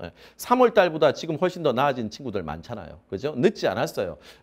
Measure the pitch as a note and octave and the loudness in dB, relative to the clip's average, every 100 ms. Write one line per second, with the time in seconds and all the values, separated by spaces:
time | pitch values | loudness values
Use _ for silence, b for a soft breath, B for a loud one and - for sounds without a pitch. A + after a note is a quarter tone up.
0 | E2+ B B B - B3+ A#3+ G#3+ F3+ D#3 | -16 B B B 0 4 6 6 4 4
1 | D3+ - E3 D3+ F3+ F3+ D3+ A#2 C#3+ B2+ | 2 2 -4 -2 -2 0 0 2 2 0
2 | G#2+ - C3 G2 D#2 E2 - A2 D#2 D2+ | -6 -8 -6 -6 -6 -10 -10 -12 -12 -18
3 | - F#2+ D3 A#2+ F3 G#3+ C#3+ G2 D#3 - | -10 -6 -6 2 2 2 -2 -2 -4 -4
4 | F2+ D2+ B B | -6 -8 B B